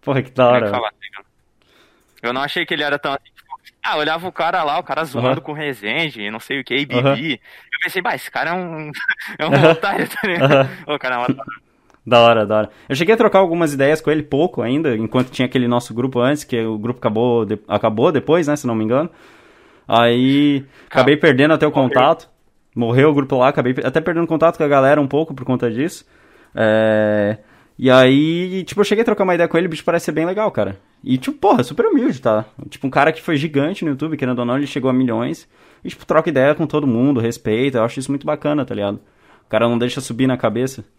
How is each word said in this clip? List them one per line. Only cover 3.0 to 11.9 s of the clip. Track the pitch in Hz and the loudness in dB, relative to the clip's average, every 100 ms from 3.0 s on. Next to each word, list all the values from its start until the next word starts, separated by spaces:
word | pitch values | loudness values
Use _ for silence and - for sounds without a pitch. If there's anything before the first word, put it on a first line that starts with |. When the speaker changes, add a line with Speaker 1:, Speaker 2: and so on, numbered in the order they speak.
| 147 | -4
Speaker 2:
assim, | 139 _ | -6 _
tipo, | _ _ - - _ | _ _ -20 -20 _
ah, | 113 175 | -6 -2
eu | |
olhava | 151 160 180 | -2 -2 -6
o | |
cara | - 165 180 | -4 -2 0
lá, | 151 156 | -2 -2
o | |
cara | 180 139 | -4 -6
zoando | 160 123 123 131 | -4 -2 0 0
Speaker 1:
Aham. | |
Speaker 2:
com | 160 | -4
o | |
Rezende | 147 147 127 104 131 165 120 | -8 -8 -6 -6 -4 -4 -6
e | 104 | -10
não | 110 | -10
sei | - 139 | -8 -8
o | |
que, | 127 127 | -4 -4
e | 143 | -2
Speaker 1:
Aham. | 123 135 139 | 0 0 0
Speaker 2:
Bibi. | 160 | -4
Eu | 120 - - - - | -8 -10 -20 -14 -8
pensei, | 180 190 | -6 -4
"Bah, | 185 | -4
esse | 151 - | -6 -6
cara | 123 143 | -6 -4
é | |
um, | 175 180 160 151 | -6 -6 -10 -12
<laughs> | - - - - - | -10 -8 -8 -8 -8
é | 156 | 0
um | |
Speaker 1:
Aham. | 139 160 | 4 4
Speaker 2:
otário", | 160 - 147 143 | 4 -2 -4 -6
tá | - 214 | -6 -4
ligado? | 170 | 0
Speaker 1:
Aham. | 139 143 135 - - | 2 4 2 -4 -8
Speaker 2:
O | 147 | -6
cara | 131 123 | -4 -4
é | |
um | |
otário. | 123 135 - - _ _ _ | -4 -4 -8 -18 _ _ _